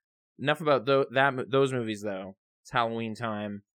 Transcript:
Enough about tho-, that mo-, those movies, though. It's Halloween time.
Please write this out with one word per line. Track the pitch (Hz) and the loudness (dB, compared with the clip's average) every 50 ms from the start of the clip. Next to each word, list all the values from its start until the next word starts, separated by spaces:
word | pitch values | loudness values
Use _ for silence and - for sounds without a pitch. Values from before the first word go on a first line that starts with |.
| _ _ _ _ _ _ _ - | _ _ _ _ _ _ _ -6
Enough | 123 143 151 - | -2 -2 -2 0
about | 165 151 143 123 107 | 2 2 2 4 4
tho-, | 135 139 135 139 - | 4 4 4 4 2
that | 117 131 135 139 127 | 2 2 2 2 2
mo-, | 127 - | -2 -4
those | - 127 135 139 131 | 0 2 4 4 4
movies, | 131 123 113 110 104 101 | 2 -2 -2 -4 -4 -6
though. | 104 104 98 92 98 95 98 _ _ _ _ _ _ | -6 -6 -6 -6 -8 -12 -14 _ _ _ _ _ _
It's | - | -4
Halloween | - 123 117 113 117 113 113 113 107 | -2 0 0 0 -2 -4 -6 -6 -6
time. | 113 120 113 107 104 104 104 104 101 - _ | -6 -6 -6 -4 -4 -6 -8 -8 -12 -14 _